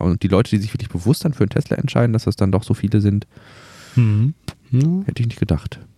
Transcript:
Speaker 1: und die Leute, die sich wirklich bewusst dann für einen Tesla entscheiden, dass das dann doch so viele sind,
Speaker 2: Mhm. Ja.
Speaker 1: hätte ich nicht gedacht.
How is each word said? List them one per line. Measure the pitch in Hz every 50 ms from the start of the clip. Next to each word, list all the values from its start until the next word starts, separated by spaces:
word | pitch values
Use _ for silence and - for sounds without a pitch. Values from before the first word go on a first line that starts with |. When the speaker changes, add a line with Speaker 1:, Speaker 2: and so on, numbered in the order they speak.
Speaker 1:
und | - 90 87 - -
die | 98
Leute, | 95 95 117 -
die | - 104
sich | 98 110 -
wirklich | - - -
bewusst | - 82 85 117 147 - -
dann | 165 143
für | - 107
einen | 98
Tesla | - - - - -
entscheiden, | - - 131 - - 120 120 110
dass | 110 -
das | - 101
dann | - 104 98
doch | 95 95 -
so | - 110
viele | - - 104 107 107
sind, | 101 104 98 101 - - _ - - - - - - - - - - - -
Speaker 2:
Mhm. | 127 120 110 104 104 113 135 156 _ _ - - _ _ - -
Ja. | 123 139 160 175 185 196
Speaker 1:
hätte | - - - 120
ich | 117
nicht | 117 -
gedacht. | - - 82 76 - - - - - - _